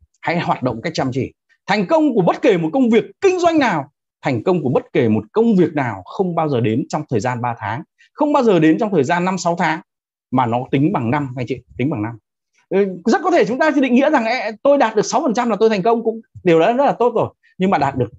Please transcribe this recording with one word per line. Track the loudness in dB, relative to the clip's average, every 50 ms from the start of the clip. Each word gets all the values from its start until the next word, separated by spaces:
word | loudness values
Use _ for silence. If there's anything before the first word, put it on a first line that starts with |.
| _ _ _ _
hãy | -6 -4 -4 -4
hoạt | -2 -4 -4 -4 -4
động | -4 -6 -6 -8
cách | -8 -6
chăm | -4 -4 -4 -4
chỉ. | -4 -6 -6 -8 _ _ _ _ _ _
Thành | -2 -2 -2 0
công | 2 2 2 2 2 2
của | 2 2
bất | 2 0 2 2
kể | 2 2
một | 2 0 0 0
công | 0 2 4
việc | 2 2 0 -2 -6 _
kinh | 2 2 2 2
doanh | 2 2 2 2
nào, | 2 2 0 -2 -6 -8 _ _ _ _ _ _ -4
thành | -2 -2 0 0
công | 0 0 0 0
của | 0
bất | -2 -2 -4 -2 0
kể | 0 2 2
một | 2 0 -2 -2 -2
công | 0 2 4 4
việc | 4 2 2 0
nào | -2 -4 -4 -6 -10 -14
không | -10 -6 -4 -4 -2 -2
bao | -2 -2 -2
giờ | 0 0
đến | 0 0 0 -2 -4 -4
trong | -6 -8 -6 -4
thời | -4 -4
gian | -2 -4 -4 -4 -6
ba | -6 -6 -6
tháng, | -8 -8 -8 -8 -10 -14 _ _ _ _ _
không | -4 -2 0 0
bao | 2 2
giờ | 4 4 4
đến | 4 4 4 2
trong | 0 0 0
thời | 0 0
gian | 2 0 0 0
năm | -2 -2 -2
sáu | -2 -2 -2 0
tháng, | -2 -2 -2 -4 -8 _ _ _ _ _ _ _ _ _
mà | -2 0 0
nó | 0 -2 -4 -2 -2
tính | 0 0 0 0 0
bằng | -2 -2 -2
năm, | -2 -2 -4 -6 -8
anh | -10 -8 -8
chị, | -8 -10 -10 _ -8 -6
tính | -4 -4
bằng | -4 -4 -6
năm. | -8 -10 -14 _ _ _ _ _ _ _ _ _ _
Ừ, | -2 0 0 -2 -4 -4 -2
rất | -2 0 0 0
có | 2
thể | 2 2 2
chúng | 0 0 0
ta | 0 0 2
chỉ | 0
định | 0 2 2
nghĩa | 2 4 4
rằng, | 2 2 0
"Ê, | -2 -4 -4 -6 -8 -10 -2 0
tôi | 2 4 4
đạt | 2 2 2
được | 0 -2
sáu | 0 -2 -2
phần | 0 0 0
trăm | 0 0 -2
là | 0 2
tôi | 2 2
thành | 2 2 2
công", | 0 0 0 0
cũng | -4 -6 -6 -12 _ _ -4 2
điều | 4 4 4
đó | 4 4 2
rất | 2 2
là | 0 2
tốt | 2 0 0 0
rồi. | 0 -2 -2 -6 _ _ _ _ -2
Nhưng | 0 0
mà | 2 2
đạt | 0 0 0
được | -2 -4 -4 -4